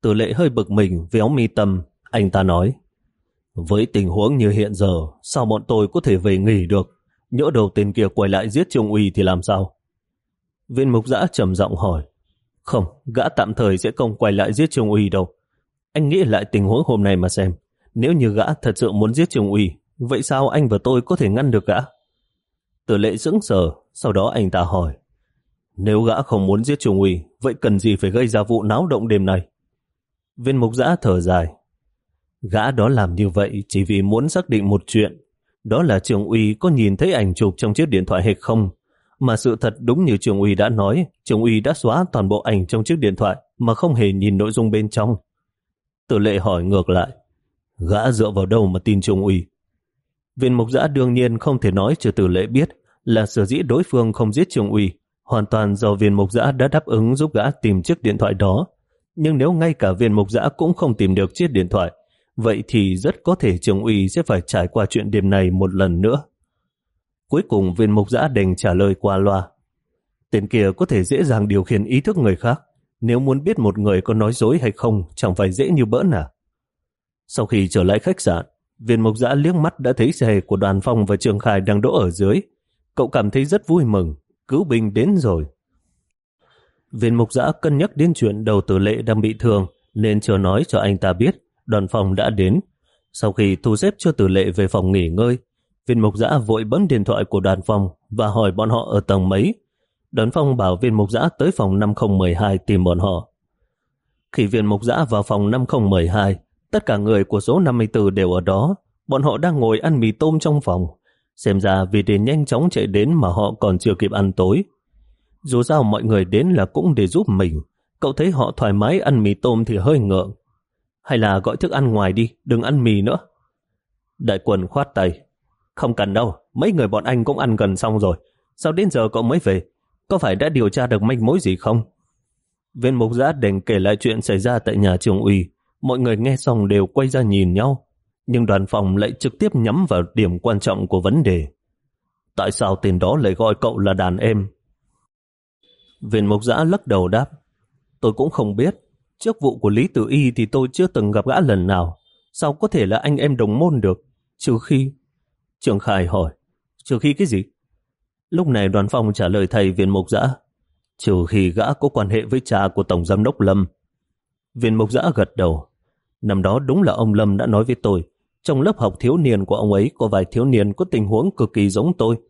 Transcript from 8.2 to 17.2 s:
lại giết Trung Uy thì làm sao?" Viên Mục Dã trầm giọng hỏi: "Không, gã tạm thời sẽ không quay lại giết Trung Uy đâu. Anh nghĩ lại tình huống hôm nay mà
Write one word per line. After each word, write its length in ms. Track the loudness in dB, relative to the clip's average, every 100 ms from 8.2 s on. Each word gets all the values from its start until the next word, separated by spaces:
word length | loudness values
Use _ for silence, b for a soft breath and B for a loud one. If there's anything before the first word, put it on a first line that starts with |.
| 0
lại 200 | 0 0
giết 180 | -2 0
Trung 220 | 0 0
Uy 200 | 0 0 0
thì 80 |
làm 180 | 0 0
sao?" 340 | -2 -2 -2 _ _ _ _ _ _ _ _ _ _
Viên 200 | -2 2
Mục 180 | 0 0
Dã 200 | -2 -2
trầm 240 | -2 -2 0
giọng 200 | -2 0
hỏi: 280 | -2 -2 -6 _ _ _ _ _
"Không, 220 | -6 -4 -4 _ -8 -4
gã 140 | -2
tạm 240 | -2 -4
thời 240 | 0 0 0
sẽ 140 | -2 -4
không 200 | -4 -2
quay 180 | -2
lại 200 | 0 -2
giết 180 | 0 -2
Trung 200 | 0 0
Uy 180 | 2 2
đâu. 240 | 0 -4 _ _ _ _ _ _
Anh 160 | -4 0
nghĩ 140 | 0
lại 220 | 2 0 0
tình 140 | 0 2
huống 180 | 0 0
hôm 180 | 0
nay 120 | 2
mà 140 | 2